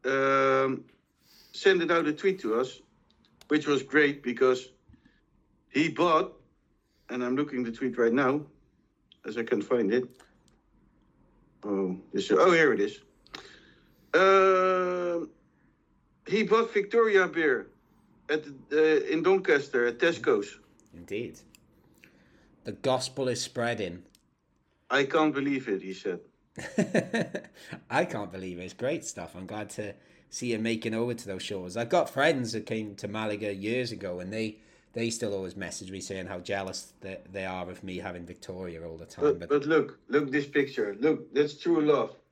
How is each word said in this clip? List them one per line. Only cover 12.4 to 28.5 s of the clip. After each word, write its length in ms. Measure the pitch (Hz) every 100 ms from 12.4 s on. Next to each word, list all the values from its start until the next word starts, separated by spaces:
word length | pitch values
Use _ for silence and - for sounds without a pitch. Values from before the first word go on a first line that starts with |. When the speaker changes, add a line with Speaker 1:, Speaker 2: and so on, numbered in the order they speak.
| 180
Speaker 1:
here 220 | 165 151
it 60 | 104
is. 200 | 101 - _ _ _ - - - _ _ _ _ _
Um, 1160 | 175 190 196 190 185 185 185 180 180 175 170 160 _ _ _ _ _ _ _ _ _ -
he 160 | 214
bought 300 | 196 220 220
Victoria 540 | 208 196 233 220 196 180
beer 400 | 160 156 120 98 _ _ _ _ _ -
at 140 | 151 147 135 -
the, 320 | 151 156 151 -
uh, 40 |
in 120 | 160
Doncaster 640 | 185 190 180 147 143 123 120
at 120 | 117
Tesco's. 600 | 170 - 151 110 101 - _ _ _
Speaker 2:
Indeed. 460 | 85 85 101 120 - - _ _ _ _ _ - _ _ _ _ _
The 80 | -
gospel 540 | 101 135 127 - - 127
is 120 | 117
spreading. 640 | - - 117 110 92 87 - _ _ _ _ _ _ _ _
Speaker 1:
"I 160 | 135
can't 280 | 135 160 156
believe 340 | 139 139 135 120
it," 120 | 95
he 120 | 92
said. 260 | 95 101 87 - _ _ -
Speaker 2:
<laughs> 1300 | - - - 196 - 233 - - - - - - _
I 140 | 127
can't 260 | 175 113 98
believe 280 | 95 92